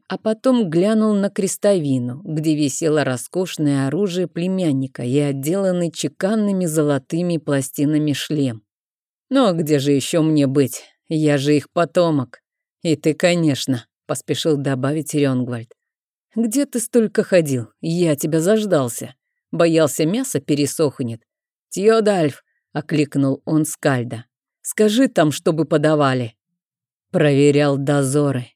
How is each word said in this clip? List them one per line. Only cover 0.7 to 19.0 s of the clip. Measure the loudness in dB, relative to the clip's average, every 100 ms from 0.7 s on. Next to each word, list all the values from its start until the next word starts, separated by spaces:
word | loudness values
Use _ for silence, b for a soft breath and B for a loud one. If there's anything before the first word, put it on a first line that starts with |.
| 0 2 2 2
на | 0 -2
крестовину, | -2 -4 0 0 2 0 -2 -2 -8
где | -6 -2 0
висело | 0 0 -2 0 0
роскошное | 0 -4 -4 -4 -4 -2 0 0 0
оружие | -2 -2 -2 -4
племянника | -4 -2 0 0 0 -4 -6
и | -2 0
отделанный | 0 -2 -2 -2 0 0 -2
чеканными | -4 -8 -4 -2 0 0 0 0
золотыми | 0 0 0 -2 -4 -2 -2
пластинами | -2 -2 -2 -2 0 0 0
шлем. | -2 -4 -2 -2 -4 -14 _ _ _ _ _ -2
«Ну | 2 2
а |
где | 0 0 0
же | 2
еще | 0 0 0
мне | 2 2 2
быть? | 2 0 -4 -18 _ -6
Я | 0 2 2
же | 2 0
их | 0
потомок. | -2 0 2 2 0 -4 -12 _ _ _ _
И | -4
ты, | 0 0
конечно», | 0 2 2 0 0 -2 -6 -8 _ -8
поспешил | -8 -6 -4 -2 0
добавить | -2 -2 -2 -4 -4
Ренгвальд. | 0 0 0 -4 -8 -12 _ _ _ _ _ _ -4
Где | -2 -2 -2
ты | -4
столько | 0 0 2 0
ходил? | 2 2 2 -2 -6 _
Я | -4 0 0 0
тебя | -2 0
заждался. | 2 0 2 0 0 -6